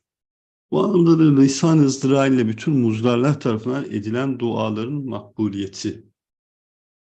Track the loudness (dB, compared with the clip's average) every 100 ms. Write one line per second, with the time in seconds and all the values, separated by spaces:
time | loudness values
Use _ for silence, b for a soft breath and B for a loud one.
0 | _ _ _ _ _ _ _ -2 2 4
1 | 4 6 6 6 4 4 2 4 4 2
2 | 0 2 2 2 0 -4 -2 0 0 0
3 | 0 0 0 0 -2 -4 -4 -8 -8 -8
4 | -6 -4 -4 -4 -4 -4 -4 -6 -6 -8
5 | -8 -12 -12 -6 -6 -4 -10 -10 -10 -12
6 | _ _ _ _ _ _ _ _ _ _